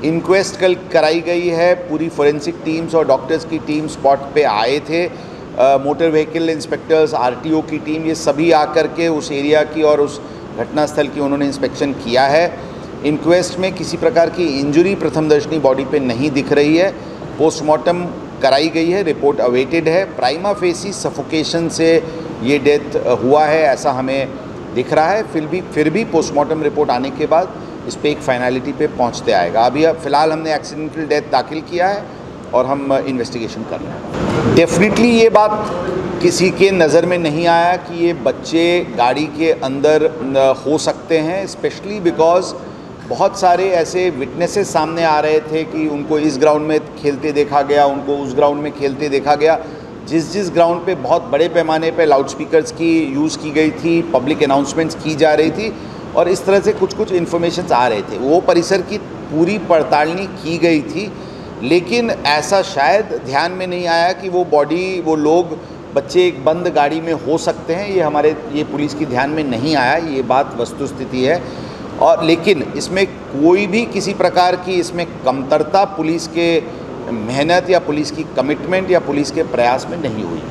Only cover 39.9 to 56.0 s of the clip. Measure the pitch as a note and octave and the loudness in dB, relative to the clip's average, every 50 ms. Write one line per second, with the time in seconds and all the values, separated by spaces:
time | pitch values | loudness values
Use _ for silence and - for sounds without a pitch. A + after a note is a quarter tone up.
39.9 | D#3 D#3 D3+ D#3+ - D#3+ - C3+ C3+ C3+ C3+ C3+ - - - C3+ D3+ D#3 - E3 | 2 2 2 0 -2 -2 -6 -2 0 2 4 2 2 0 0 -2 -2 0 0 -2
40.9 | C#3+ - - - E3 D#3+ D3+ D#3+ F3+ F#3+ G3 E3+ - - - D3+ - - - F#3+ | -4 -4 -4 -2 0 0 0 0 -4 -4 -6 -8 -10 -4 -6 -6 -6 -6 -10 -8
41.9 | G#3 G#3+ F3+ E3+ D#3+ - D#3+ E3 E3+ F3+ F#3+ - - - - - - - - - | -8 -2 -2 -2 2 4 4 4 4 2 0 -2 -8 -12 -14 -14 -16 -16 -16 -18
42.9 | - - - - B2 B2 F3 G3 F3 - F#3+ F#3 F3 F3 F#3 G3 F#3 E3+ D#3+ D#3 | -16 -16 -10 -8 -2 0 0 0 0 2 2 4 4 4 2 2 2 2 0 0
43.9 | - F3+ F#3 F#3 D#3+ C3 C3+ B2+ A#2+ D3 F3 E3+ F3 G#3 G3 - - E3 D#3 D#3 | 0 0 0 0 -2 -2 -6 -6 -4 -4 -4 -2 0 -2 -2 0 0 -2 0 0
44.9 | E3 E3+ E3+ D#3+ D#3 D3+ D3 D#3 D#3 D#3 D3+ D#3 D#3 D#3+ D#3+ - - D#3 D#3 D#3 | -2 0 0 2 2 2 2 2 2 2 0 0 -4 -4 -4 -4 -4 -4 -2 -2
45.9 | D3 D3 D3 B2 D#3 D3+ D3 D#3 C#3 C3 C#3 D3+ D3+ D3+ D3+ D#3 D#3 D3+ - - | -2 -4 -2 0 0 0 0 0 0 4 4 4 4 4 2 0 0 -2 -2 -4
46.9 | - - - D3 C#3 C3 C3 D#3 C#3+ D3 D3 C#3+ C#3 D3 C#3 C#3 C#3+ D3 C#3+ C#3 | -14 -4 -2 -2 -2 0 -4 -2 0 0 0 2 2 0 2 4 4 4 4 4
47.9 | C#3 C#3 C3 C#3 C#3+ C#3+ C#3+ C3 B2 C3 D3 D3 D3 D3 D3 D3+ - - C#3 C#3 | 4 0 -2 -2 -2 -2 -2 -4 0 2 2 2 2 0 -4 -6 -6 -4 -4 -4
48.9 | C3+ B2+ D3+ D3 C#3 C#3 A#2+ C#3+ D3 C#3+ D3 D#3+ D#3+ C#3+ - - - - - - | -2 -2 -4 0 0 0 2 2 2 4 4 4 4 2 0 -8 -14 -14 -16 -16
49.9 | - - - - C#3 E3 D#3+ - - G3+ G#3 F3 D3 E3+ E3+ E3 E3+ F3 E3+ F3+ | -16 -16 -10 -2 -2 -2 -2 -2 -4 -4 -4 -2 2 2 4 4 2 0 -2 -4
50.9 | F#3 D3 B2+ A#2+ D#3 E3+ - - C#3 C#3+ E3 F3 E3 E3+ E3 D#3+ D#3+ D#3 D#3+ E3 | -4 -4 0 0 0 0 0 0 0 2 2 2 2 0 2 2 0 0 0 -2
51.9 | D#3 E3+ E3 D3+ C#3+ C3+ C3+ B2+ - - D3+ - D#3+ D#3+ D#3 D#3 - - E3 E3 | 0 2 4 4 4 4 2 0 -4 -8 -8 2 2 2 2 2 -4 -2 0 2
52.9 | E3 E3 D#3 C#3 C3+ C#3 D3+ D#3 D3+ - - D#3 C#3+ D3 D#3 D#3 - - - E3 | 2 2 2 0 -2 -2 -2 -2 -2 -4 -8 -4 0 2 2 2 0 -2 -2 0
53.9 | E3+ E3+ E3 - - C3 B2 C#3 D#3 - D3+ C#3 C3+ C#3 C#3+ C#3 - D#3 E3 D#3 | 2 2 0 -2 -4 -6 -2 -2 0 0 2 2 2 0 0 -2 -2 -2 -2 -2
54.9 | - - - D3 D#3 C#3 D#3 D#3 D3+ D3+ D#3 D#3+ D#3 - G#3+ A3+ - - - - | -4 -6 -6 -6 0 2 2 4 4 4 2 2 0 -2 -6 -6 -6 -8 -12 -14
55.9 | - - | -14 -14